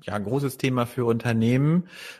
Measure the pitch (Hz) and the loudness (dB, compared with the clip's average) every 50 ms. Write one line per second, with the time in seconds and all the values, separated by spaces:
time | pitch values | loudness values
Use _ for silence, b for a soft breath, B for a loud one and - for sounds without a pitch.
0 | - - 104 104 98 101 127 143 143 131 - - - 131 127 123 120 117 - 127 | -12 -6 -6 -4 -4 -2 -2 -2 -2 -4 -4 -2 -2 0 0 0 -2 -2 -2 -2
1 | 120 117 117 117 - 123 113 113 113 117 123 135 143 151 165 180 175 B B B | 0 0 0 0 0 0 0 2 4 4 4 4 4 4 2 2 0 B B B
2 | B B B | B B B